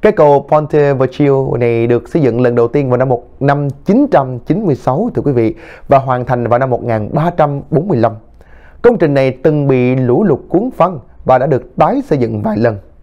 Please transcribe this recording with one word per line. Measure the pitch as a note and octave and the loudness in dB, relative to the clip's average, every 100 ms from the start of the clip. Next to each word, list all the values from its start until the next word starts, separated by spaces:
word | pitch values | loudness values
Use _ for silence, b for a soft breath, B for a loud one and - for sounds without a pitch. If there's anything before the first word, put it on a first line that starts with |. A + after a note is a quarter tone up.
Cây | G#3 | 0
cầu | G3+ D3+ C#3+ C#3 | 4 4 4 2
Ponte | D3+ D3+ D#3 C#3+ | 0 2 0 2
Vecchio | C3+ C3 - C#3+ C3+ C3+ C3 | 2 -2 0 0 2 -2 -2
này | A#2+ A#2 A#2 | 0 0 0
được | A#2+ - | 0 -2
xây | E3+ | 0
dựng | C3+ A#2 | 0 2
lần | B2 | 0
đầu | A#2+ A#2 | 2 0
tiên | D3 C#3 | 0 -2
vào | B2 | -2
năm | C3 | 0
một, | A#2+ - - | -2 -6 -4
năm | C#3 C#3+ C#3+ C#3 | -2 0 -4 -6
chín | - G#3 C#4+ | 0 0 2
trăm | D#3+ C3 B2+ | 0 0 -8
chín | - E3+ G#3+ | -4 -2 -2
mươi | |
sáu, | B2+ - C3+ A#3 | -2 -2 -2 -4
thưa | C3+ | -4
quý | D3 | -2
vị, | B2 A2 A2 B B - | 0 -2 -4 B B 0
và | C#3 | 0
hoàn | B2+ B2+ | 2 -4
thành | B2 B2 A2+ | -2 -4 0
vào | A#2+ | 0
năm | C3 | 0
một | B2 | -2
nghìn | A#2+ A2+ G#2 | -2 -4 -2
ba | C#3 E3 E3+ | -2 -4 0
trăm | D3+ C#3 - | -2 -2 -4
bốn | C3+ G3 | -4 -2
mươi | C#3 | 0
lăm. | A2+ A2 - - b b b b | 0 -2 -20 -20 b b b b
Công | A#3+ A3+ | 2 2
trình | D#3+ | 0
này | C#3 C3+ - | 2 0 0
từng | E3 D3+ C#3 | 0 0 2
bị | C3 B2 C3 | 2 2 0
lũ | B2+ C3 | 0 2
lụt | G#3 C3 - | 2 0 -2
cuốn | E3+ B3 - | -2 -2 0
phăng | E3+ E3 - b | -2 -2 -16 b
và | - B2+ | 0 0
đã | C#3 | 2
được | C3 - - | -2 -4 -2
tái | D#3+ B3+ C4 | 0 0 -2
xây | D3 | -2
dựng | A2+ A2 | -2 -2
vài | D3 G#3 | -4 0
lần. | A2+ G2+ - _ | 0 -2 -12 _